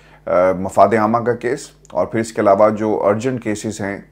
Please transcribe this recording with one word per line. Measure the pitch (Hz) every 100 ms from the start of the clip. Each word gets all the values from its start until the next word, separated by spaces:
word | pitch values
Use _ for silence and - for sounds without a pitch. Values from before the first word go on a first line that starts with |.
| - - 85
अ, | 87 92 90
मफाद | 95 107 107
आमा | 113 107 117
का | 113
केस | 117 120 151 - - -
और | - 95
फिर | 113
इसके | 113 -
अलावा | 104 101 107
जो | 104 110 101
अर्जेंट | 98 110 131 127
केसेस | 110 104 110 104
हैं | 98 95 -